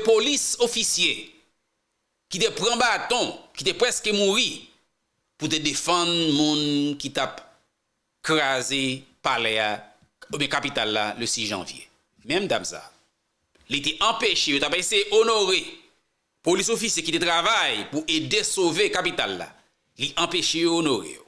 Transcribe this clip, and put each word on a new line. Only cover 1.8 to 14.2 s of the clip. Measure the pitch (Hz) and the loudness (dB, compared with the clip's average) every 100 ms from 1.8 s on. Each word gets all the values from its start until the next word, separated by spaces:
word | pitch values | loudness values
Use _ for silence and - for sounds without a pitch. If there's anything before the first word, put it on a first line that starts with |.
| _ _ _ _ _ | _ _ _ _ _
ki | 185 | -2
te | 214 - | -2 0
pran | 196 233 | 0 2
baton, | 247 196 - 240 156 - - | 2 2 0 0 0 -4 -16
ki | - 185 | -6 -4
te | 170 | 2
prèske | 247 226 214 202 | 0 2 0 2
mouri, | 202 208 214 147 - _ _ _ _ _ _ _ | 2 2 0 -4 -16 _ _ _ _ _ _ _
pou | 151 | -2
te | 156 | 0
defann | 147 139 - 175 170 170 165 | 0 -2 0 2 2 0 2
moun | 143 151 151 147 143 143 143 | 4 4 2 0 0 0 -4
ki | 139 | -6
t | - | -4
ap | 131 - - _ _ _ _ _ _ _ | -4 -6 -20 _ _ _ _ _ _ _
kraze | - 156 139 131 120 139 135 131 - _ | 0 2 2 0 0 -2 -2 -4 -10 _
palè | 147 127 113 110 | -2 0 0 2
a | 107 104 - _ _ _ - | 0 -2 -8 _ _ _ -12
oubyen | 151 139 | -4 -2
Kapital | 147 143 123 110 | 0 -2 -2 0
la, | 107 107 110 | 0 -2 -4
janvye. | 117 - 107 101 87 - - _ _ _ | -4 -4 -4 -4 -6 -14 -18 _ _ _
Menm | 107 165 196 | -4 -4 0
dam | 113 | -2
sa | 90 78 | -4 -12
a, | - _ _ _ _ _ _ _ _ | -16 _ _ _ _ _ _ _ _
li | 139 | -4
te | 147 147 | -4 0
anpeche | 208 226 | 0 0